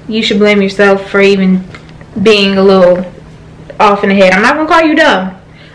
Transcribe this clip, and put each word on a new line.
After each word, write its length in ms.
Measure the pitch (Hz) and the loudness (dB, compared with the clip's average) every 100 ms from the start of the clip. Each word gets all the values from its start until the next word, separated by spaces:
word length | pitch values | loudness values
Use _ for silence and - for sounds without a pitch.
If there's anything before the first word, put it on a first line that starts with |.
| - | -8
You 160 | 220 | -6
should 160 | 220 202 | -4 0
blame 240 | 208 202 | 0 0
yourself 480 | 190 190 202 196 - | -2 0 0 0 -2
for 100 | 202 | 0
even 480 | 196 196 190 185 - - - - - 220 | 2 2 0 -2 -4 -16 -20 -20 -16 -2
being 360 | 208 208 196 196 | 0 2 0 0
a 40 | |
little 420 | 196 190 180 180 185 - - - - - - - | 2 4 2 0 -4 -14 -20 -20 -20 -20 -18 -2
off 240 | 214 - | 0 0
in 60 | 202 | 0
the 40 | |
head. 200 | 196 185 | 2 2
I'm 80 | 185 | 2
not 120 | 233 | 0
gonna 140 | 302 311 | -2 0
call 140 | 339 | 0
you 120 | 320 | 0
dumb. 420 | 311 302 196 190 - - - - | 0 0 0 -6 -12 -20 -20 -20